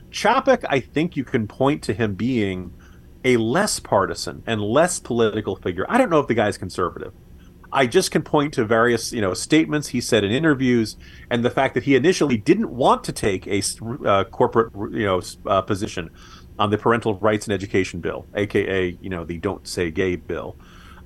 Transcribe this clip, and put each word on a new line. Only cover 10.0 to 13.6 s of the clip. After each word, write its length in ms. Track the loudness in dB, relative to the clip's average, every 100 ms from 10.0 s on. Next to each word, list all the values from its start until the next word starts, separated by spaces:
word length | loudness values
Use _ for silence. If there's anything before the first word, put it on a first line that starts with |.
said 220 | 2 2
in 80 | 4
interviews, 640 | 2 2 2 2 2 2 -6 -18 -18 -4
and 160 | -2 0
the 60 |
fact 240 | 0 0 0
that 80 |
he 120 | 2 4
initially 420 | 4 2 2 2
didn't 340 | 2 2 0
want 320 | 0 2 2
to 80 | -2
take 340 | -4 -2 -2 -2
a 140 |
s-, 200 | -2